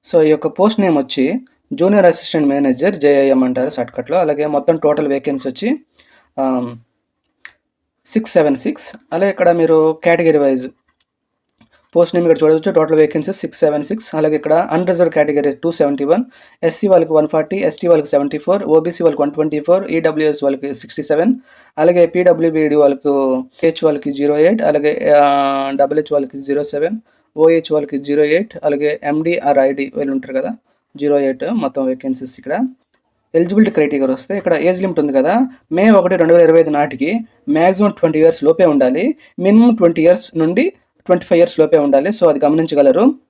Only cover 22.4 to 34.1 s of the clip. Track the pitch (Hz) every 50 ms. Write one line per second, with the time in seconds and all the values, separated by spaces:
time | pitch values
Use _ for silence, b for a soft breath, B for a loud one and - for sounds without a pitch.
22.4 | 165 165 156 156 156 151 147 151 147 139 139 135 _ 147 143 139 135 131 131 127
23.4 | 127 - _ _ - 165 160 - 165 156 147 143 - 151 139 139 143 147 147 147
24.4 | 156 175 214 220 160 156 151 147 143 151 147 - - 147 147 147 143 143 143 139
25.4 | 139 139 139 135 139 139 139 135 139 139 147 156 151 - 151 143 139 131 - 139
26.4 | 139 135 139 147 147 147 - 143 151 170 214 220 _ _ _ _ _ _ _ 151
27.4 | 156 165 165 165 160 - 156 151 143 139 143 139 135 143 143 151 151 147 151 175
28.4 | 214 - - 165 - 151 147 139 147 147 151 - - 147 147 151 160 165 175 170
29.4 | - 143 143 139 135 135 139 135 139 135 - 151 147 139 135 135 127 - 131 131
30.4 | 143 185 226 - _ _ _ _ _ _ _ 143 143 147 147 143 139 135 131 131
31.4 | 139 165 226 214 156 135 - 139 135 131 131 131 - 135 131 - 135 127 - -
32.4 | - 131 151 196 254 254 254 _ _ _ _ _ _ _ _ _ _ _ - 160
33.4 | 175 175 196 208 220 - 226 - 151 143 147 139 135 131